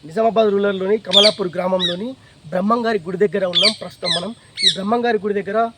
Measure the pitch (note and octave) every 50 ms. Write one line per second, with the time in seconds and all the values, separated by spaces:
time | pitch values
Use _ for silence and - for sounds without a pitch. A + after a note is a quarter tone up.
0 | - D3+ D#3+ G#3+ A3 A3+ F#3+ A3+ A3 G#3 G3 G3+ G3+ G3+ G3 F#3+ F#3+ F#3+ G#3+ A3+
1 | - - - G3 G3+ G#3+ G3+ - G3 F3+ D3+ F3+ F3+ F#3 F#3 F#3 F#3+ F#3 F3 F3+
2 | G#3+ B3 C4 - - - - - _ D3+ D#3+ F3+ F#3+ G#3 A#3 B3 A#3 A3+ A3+ G3+
3 | D#3 F3 F#3 F3 G#3 G3+ - G3+ F#3 F3+ F3 - - - - - F3+ F3+ - -
4 | - F3+ - E3+ F3 G3+ A#3 - _ - - - G3 F#3+ F3 F3+ F#3+ G3+ A3+ A#3+
5 | A#3 A#3+ A#3 G#3+ F3+ G#3 G3+ G3+ F#3 F#3+ G3+ A3 A3+ A3+ A#3